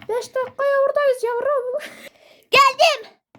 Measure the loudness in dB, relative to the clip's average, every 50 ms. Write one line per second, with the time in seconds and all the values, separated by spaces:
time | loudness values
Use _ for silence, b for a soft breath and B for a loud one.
0 | -8 -6 -6 -4 -6 -6 -6 -6 -6 -6 -6 -4 -2 0 2 2 2 2 2 2
1 | 2 2 2 0 -2 -4 -4 -2 -2 0 -2 -2 -2 -4 -6 -8 -8 -10 -16 -18
2 | -20 -20 b b b b b b b _ 2 4 4 4 4 4 2 2 2 0
3 | -6 -14 -20 _ _ _ _